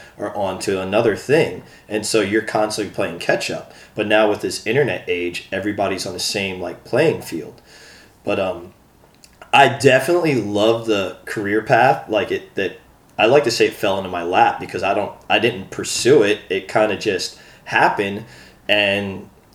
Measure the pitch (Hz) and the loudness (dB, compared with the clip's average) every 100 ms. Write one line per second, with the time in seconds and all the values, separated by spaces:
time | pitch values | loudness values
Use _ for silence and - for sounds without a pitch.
0 | - - 104 98 98 92 - 95 95 104 | -16 -10 -8 -4 -4 -4 -4 -4 0 2
1 | 117 95 - 156 117 - - - - 107 | 2 0 0 2 0 -4 -16 -20 -8 -6
2 | 104 110 98 110 107 110 107 107 95 - | 0 0 2 0 0 -2 -2 -4 -6 -6
3 | 95 82 - - - 92 - - - - | -6 -6 -2 -2 -2 -8 -12 -20 -14 -6
4 | 104 107 107 104 98 - 107 120 127 87 | 2 4 4 2 -4 -6 -2 0 0 -2
5 | - 87 87 87 - 98 101 101 98 92 | -4 -4 -4 -6 -6 -6 -4 -2 -2 -4
6 | 98 92 - 104 98 92 87 85 - 123 | -6 -6 -4 -4 -4 -6 -10 -10 -4 0
7 | 156 - - 82 - - - - - - | 2 0 -6 -10 -10 -16 -20 -20 -20 -20
8 | - _ - 101 95 87 90 - _ _ | -20 _ -4 -2 -2 -6 -12 -20 _ _
9 | _ _ - - - 127 135 120 135 131 | _ _ -20 -20 2 6 6 6 4 4
10 | - 175 165 131 104 101 110 113 113 104 | 4 2 2 0 0 2 2 2 0 0
11 | 90 - - - 101 107 107 117 127 - | -2 -8 -10 -6 -2 -2 2 4 4 2
12 | - 104 90 92 - - 92 - _ _ | -2 -2 -2 -4 -6 -6 -6 -6 _ _
13 | _ - 110 143 123 - 107 - 104 95 | _ 0 4 6 4 2 2 2 -2 -2
14 | 95 90 85 95 113 - 92 95 92 101 | -4 -6 0 4 4 2 -8 -4 -2 0
15 | 95 - - 104 113 95 95 - 92 - | -2 -8 -2 2 2 -2 -10 -10 -6 0
16 | 117 143 104 107 - 98 - 113 110 92 | 4 6 4 0 -2 -6 -2 0 0 0
17 | 110 92 - - - - - 110 165 - | -2 -2 -4 -12 -20 -20 -2 2 2 2
18 | 101 101 - - - - - 104 101 101 | -4 -6 -12 -20 -20 -12 -2 0 2 0
19 | 98 92 - _ _ | -4 -8 -14 _ _